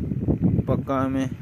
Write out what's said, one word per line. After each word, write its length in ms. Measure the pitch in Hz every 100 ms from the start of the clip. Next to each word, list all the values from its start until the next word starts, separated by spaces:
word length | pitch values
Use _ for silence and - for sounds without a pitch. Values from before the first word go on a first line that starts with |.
| - - - - - - -
पक्का 320 | 127 - 135
हमें 280 | 135 135 131 -